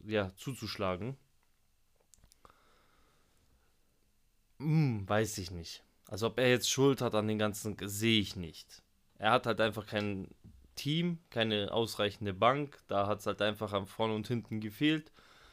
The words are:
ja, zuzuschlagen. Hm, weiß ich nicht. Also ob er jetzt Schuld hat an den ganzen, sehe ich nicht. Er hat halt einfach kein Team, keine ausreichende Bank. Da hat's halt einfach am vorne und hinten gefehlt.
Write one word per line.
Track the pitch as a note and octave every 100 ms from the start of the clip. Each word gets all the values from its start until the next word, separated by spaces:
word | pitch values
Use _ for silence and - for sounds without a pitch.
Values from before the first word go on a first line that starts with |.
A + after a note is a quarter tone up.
| G#2
ja, | G#2+ F#2+ -
zuzuschlagen. | - C3 G#2 - F#2+ F2+ A2 C#3 _ _ _ _ _ _ _ _ _ - - _ - _ _ _ _ _ _ _ _ _ _ _ _ _ _ _ _ _ _ _ _ -
Hm, | D#3 D#3 D3 A2 F#2+
weiß | G#2 A2 -
ich | F2
nicht. | F2 E2 - _ _ -
Also | G2 A2+
ob | G2
er | B2+
jetzt | B2 -
Schuld | - C#3 C3
hat | A#2+
an | G#2+ G#2+
den | G#2+
ganzen, | G#2+ G2+ A2 G2
sehe | G2+ G#2 A2+ A2
ich | F#2+ F#2+
nicht. | E2 - - - _ _ _ -
Er | G#2
hat | B2 A#2+
halt | G#2+
einfach | A2 G#2+ G2+
kein | G#2+ G#2 F#2+ - - - - -
Team, | - C#3 D#3 F3 E3+ -
keine | A#2 A2+ G#2 G2+
ausreichende | A2+ A2+ - G#2 - G2+
Bank. | F#2 A2 C#3 C#3+ - -
Da | G2 G2+
hat's | G2+ G#2+
halt | G2
einfach | G#2 G#2 G#2+
am | G2 G2
vorne | - A2
und | G#2+ G#2+
hinten | A#2+ - A2
gefehlt. | A2 G2+ D#3 D#3 D3+ _ - - -